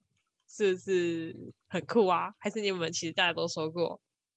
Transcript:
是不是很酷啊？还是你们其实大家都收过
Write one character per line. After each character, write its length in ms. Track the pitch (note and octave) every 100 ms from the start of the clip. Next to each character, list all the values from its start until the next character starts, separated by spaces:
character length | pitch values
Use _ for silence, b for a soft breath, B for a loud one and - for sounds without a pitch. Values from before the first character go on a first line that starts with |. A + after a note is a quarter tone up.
| _ _ _ _ _
是 260 | - G3+
不 60 | F#3
是 760 | F#3+ F3+ F3 E3 E3 - - - _
很 180 | F3+ -
酷 220 | A#3 F#3+
啊？ 260 | E3+ F3 -
还 100 | G#3
是 120 | A3
你 100 | G3+
们 200 | F#3 E3
其 140 | F3 E3+
实 60 |
大 160 | D#3+ F3+
家 60 |
都 140 | E3 E3+
收 220 | E3+ D#3+
过 320 | E3+ E3 - _ _ _